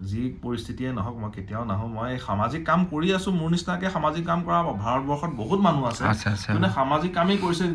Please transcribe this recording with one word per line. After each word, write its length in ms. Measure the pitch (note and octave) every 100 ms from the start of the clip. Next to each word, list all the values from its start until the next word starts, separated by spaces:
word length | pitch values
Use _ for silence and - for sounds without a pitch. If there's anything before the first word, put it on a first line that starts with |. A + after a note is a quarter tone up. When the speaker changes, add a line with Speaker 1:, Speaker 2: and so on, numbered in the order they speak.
Speaker 1:
যি 360 | G2 G#2+ B2+ -
পৰিস্থিতিয়ে 500 | A#2+ A#2 - G#2+ B2+
নহওক, 260 | B2 G#2+ A#2
মই 120 | G#2+
কেতিয়াও 300 | G#2 F#2+ G#2+
নাহো। 220 | A#2 G2 A2+
মই 320 | A2+ A#2+ B2+
সামাজিক 480 | - G2+ A2+ D3+ D#3+
কাম 200 | E3 F3+
কৰি 240 | D3+ E3+
আছো, 160 | F#3+ F#3+
মোৰ 200 | F3+ D#3+
নিচিনাকে 400 | E3+ F3+ F3+ F#3
সামাজিক 360 | F3 D3+ D#3 E3+
কাম 160 | F3
কৰা 200 | E3+ E3+
ভাৰতবৰ্ষত 680 | D#3+ G#2 G#2 B2+ C#3 C#3+ E3+ C3
বহুত 240 | A2 G3
মানুহ 240 | G3 D3
আছে, 200 | B2 A2
Speaker 2:
আছে, 240 | G#2 G#2+ -
আছে। 240 | G2+ -
Speaker 1:
যোনে 160 | G#2 F#3
সামাজিক 460 | F3 C3+ D3+ F3
কামেই 240 | F3 F3+ G3+
কৰিছে, 260 | F3+ E3+ F3+